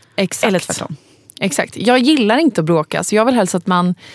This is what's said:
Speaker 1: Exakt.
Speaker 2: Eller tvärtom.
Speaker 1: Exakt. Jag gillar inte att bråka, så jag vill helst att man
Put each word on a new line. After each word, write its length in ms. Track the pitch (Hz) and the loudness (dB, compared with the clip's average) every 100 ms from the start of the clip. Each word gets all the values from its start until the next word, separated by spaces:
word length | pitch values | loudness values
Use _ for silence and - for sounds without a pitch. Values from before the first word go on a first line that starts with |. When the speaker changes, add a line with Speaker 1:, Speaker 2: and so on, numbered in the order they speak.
| _ - | _ -6
Speaker 1:
Exakt. 320 | 190 - 233 | -6 -2 0
Speaker 2:
Eller 120 | 180 | 0
tvärtom. 360 | - - - 151 _ _ - - | -2 -8 -10 -14 _ _ -20 -8
Speaker 1:
Exakt. 380 | 196 - - - | -4 -2 -4 -4
Jag 220 | 214 254 | 0 2
gillar 380 | 247 302 208 247 | 2 2 2 2
inte 240 | 320 175 | 2 0
att 40 | 160 | 0
bråka, 380 | 165 156 160 | 0 0 -6
så 120 | 180 208 | -2 0
jag 100 | 233 | 2
vill 100 | 247 | 2
helst 200 | 185 185 | 0 -2
att 120 | 196 | 0
man 280 | 180 180 180 - | 0 0 -2 -10